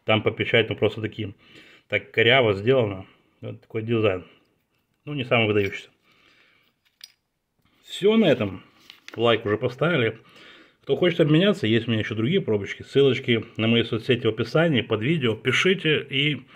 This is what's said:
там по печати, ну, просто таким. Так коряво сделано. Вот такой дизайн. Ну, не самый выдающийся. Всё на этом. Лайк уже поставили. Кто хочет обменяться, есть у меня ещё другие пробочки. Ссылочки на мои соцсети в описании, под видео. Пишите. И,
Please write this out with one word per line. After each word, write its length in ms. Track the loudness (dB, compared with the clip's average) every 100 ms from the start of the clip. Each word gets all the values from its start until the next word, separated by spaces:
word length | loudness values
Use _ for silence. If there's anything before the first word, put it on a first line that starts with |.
| 0
там 160 | 0
по 100 | 0
печати, 380 | -4 0 0 0
ну, 80 | 0
просто 240 | -2 -2
таким. 340 | -8 -8 -12 -12 _ -20 -20 -20 _
Так 220 | -6 -2
коряво 420 | 2 4 6 4
сделано. 520 | 2 2 2 0 -4 -14 _ _ _
Вот 200 | -16 -16
такой 220 | _ -8
дизайн. 420 | -2 0 2 0 -6 _ _ _ _ _ _ _ -12
Ну, 80 |
не 100 | -8
самый 240 | 0 2 2
выдающийся. 420 | 2 0 -6 -16 _ _ _ _ _ _ _ _ _ _ _ -20 _ _ _ _ _ _ _
Всё 340 | -18 0 2 4
на 80 | 4
этом. 380 | 2 0 -6 -16 _ -20 -20 -16 -2
Лайк 300 | 2 2 0
уже 120 | -2
поставили. 600 | -4 -2 -2 0 -2 -4 -14 -20 -20 -20 _ _
Кто 140 | -4 0
хочет 240 | 0 2
обменяться, 480 | 2 4 2 0 0
есть 200 | 0 0
у 40 |
меня 100 | -2
ещё 140 | -2 -4
другие 260 | -2 -2
пробочки. 400 | 0 -4 -4 -12
Ссылочки 640 | -2 2 2 2 0 -2 -2 -4
на 100 | 0
мои 160 | 2
соцсети 420 | 0 -4 -2 0 0
в 40 |
описании, 520 | -2 -2 0 2 0
под 200 | -2 -2
видео. 340 | -2 -2 -2 -2
Пишите. 680 | -2 0 0 0 0 -2 -2
И, 320 | -4 -4 -4 -10